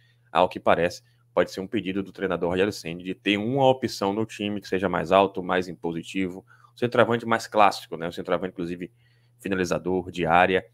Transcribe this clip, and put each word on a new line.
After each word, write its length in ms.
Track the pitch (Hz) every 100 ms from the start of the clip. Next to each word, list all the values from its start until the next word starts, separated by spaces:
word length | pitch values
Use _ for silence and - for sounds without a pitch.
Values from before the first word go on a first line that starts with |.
| _ _ _
ao 160 | 82 90
que 100 | 101
parece, 420 | 110 85 87 - _ _ _
pode 180 | - 90
ser 100 | -
um 60 | 95
pedido 360 | 110 90 95
do 100 | 95
treinador 380 | - 95 87 85
Rogério 220 | 92 101
Ceni 320 | 101 80 87
de 100 | 90
ter 220 | 92 98 101
uma 300 | 107 139 131
opção 460 | 127 113 - 98
no 120 | 101
time 340 | 110 - 104 104
que 60 | -
seja 220 | 92 95
mais 240 | 87 82
alto, 300 | 95 98 98
mais 260 | 90 92 90
impositivo, 760 | 80 85 82 78 95 92 92 - - _
um 40 | -
centroavante 480 | 120 123 110 117 113
mais 200 | 113 -
clássico, 500 | 107 101 - - 80
né? 120 | 82
Um 40 |
centroavante, 400 | 87 92 87 92
inclusive, 380 | 90 85 87 87 _ _ _ _ _
finalizador 720 | 95 92 90 82 82 92 87
de 140 | 87
área. 400 | 80 85 92 92 -